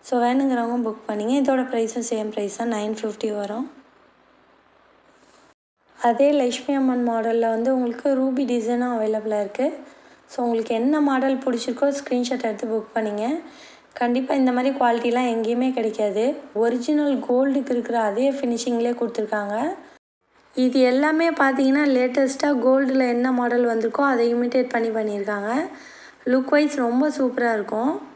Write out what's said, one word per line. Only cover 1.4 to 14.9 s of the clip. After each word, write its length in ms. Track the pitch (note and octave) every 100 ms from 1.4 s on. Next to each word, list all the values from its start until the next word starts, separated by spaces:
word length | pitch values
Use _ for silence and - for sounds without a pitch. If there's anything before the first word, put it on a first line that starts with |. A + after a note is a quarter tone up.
இதோட 220 | C4+ C4 B3+
ப்ரைஸும் 360 | A#3 A3+ A#3+ A3+
சேம் 200 | A3+ G#3+ G#3+
ப்ரைஸ் 240 | G3+ -
தான், 120 | A#3 G#3+
நைன் 200 | G#3 A3
ஃபிஃப்டி 320 | A3 G3+ A3 G#3
வரும். 280 | G3+ G#3+ C#4 - _ _ _ _ _ _ _ _ _ _ _ _ _ _ _ _ _ _ _ _ _ -
அதே 320 | A#3+ A#3+ C#4+ D4
லட்சுமி 340 | B3 A#3+ C4 C#4
அம்மன் 240 | C4 B3 A#3+
மாடல்ல 400 | A3+ A3+ A#3 A3+ A3+
வந்து 160 | A#3 C4
உங்களுக்கு 340 | A#3+ A#3+ C#4+ C4+
ரூபி 240 | C4+ B3+ C4
டிசைனும் 420 | A#3+ A3 A#3+ B3 A#3
அவைலபிளாக 500 | G#3+ A3 G#3+ G#3 G3+
இருக்கு. 220 | G#3 C#4 - - - - - _
So 80 | - A#3+
உங்களுக்கு 280 | A3+ A3 A3+
என்ன 140 | B3 D4+ C#4+
மாடல் 320 | C4 C4 C4
பிடிச்சிருக்கோ 440 | C4+ A#3+ A#3+ A#3 C#4+ C#4
ஸ்க்ரீன்ஷாட் 480 | - B3 A#3+ B3 A3+
எடுத்து 180 | G#3 A#3
புக் 220 | A3 G#3+ A3+
பண்ணிங்க. 300 | G#3+ G#3 A3+ D#4+ D#4+ - - - _ -
கண்டிப்பா 340 | A#3+ B3 C4 C#4
இந்த 120 | B3+ B3
மாதிரி 140 | B3+ C4+
குவாலிட்டிலாம் 540 | B3